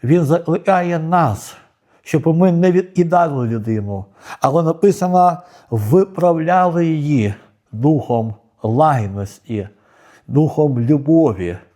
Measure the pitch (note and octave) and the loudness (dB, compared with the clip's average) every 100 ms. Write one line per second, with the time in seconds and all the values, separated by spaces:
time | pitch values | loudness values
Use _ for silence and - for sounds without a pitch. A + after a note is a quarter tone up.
0 | A#2+ E3+ D3+ E3+ E3+ F3 F3 F#3+ F3 E3+ | 2 0 2 0 0 -4 0 0 0 -4
1 | D#3+ F3 D3+ G2+ - - _ _ _ _ | -2 0 2 -2 -10 -20 _ _ _ _
2 | - D#3 E3 D#3+ F#3 E3+ F#3 F3+ F#3 F#3 | -4 -2 0 2 2 4 2 2 -2 -2
3 | E3+ F3 E3+ C#3 A#2+ A2+ A2 A2 G2+ G2 | 0 2 0 -2 -4 -4 -4 -4 -4 -8
4 | G2+ _ - - C3+ D3+ D#3+ E3+ G3+ F#3 | -10 _ -20 -4 -2 0 0 0 0 2
5 | F3+ F3+ F3+ E3+ - - _ A#2 G#2 E3 | 0 2 2 0 -10 -20 _ -6 2 2
6 | G3 F#3+ F3 E3 D#3+ F3+ F3+ E3+ E3+ D#3+ | 2 0 0 0 0 2 2 0 -2 -2
7 | D3 C#3+ G#2 G2+ _ _ _ G#2+ C3+ D#3 | 0 0 0 -4 _ _ _ -2 0 0
8 | - A#2 A2+ G#2 _ _ A2 A#2 D#3 C3+ | 0 -4 -4 -8 _ _ -4 0 2 2
9 | G#2 G2 G2 - _ A2 G2 _ _ _ | -2 -6 -10 -12 _ -8 -8 _ _ _
10 | _ _ - C3 D3+ - D3+ B2+ A#2 D3+ | _ _ -4 0 0 0 0 0 0 0
11 | C3+ E3 D#3 F#2+ F2 F2 _ | 2 2 2 0 -6 -8 _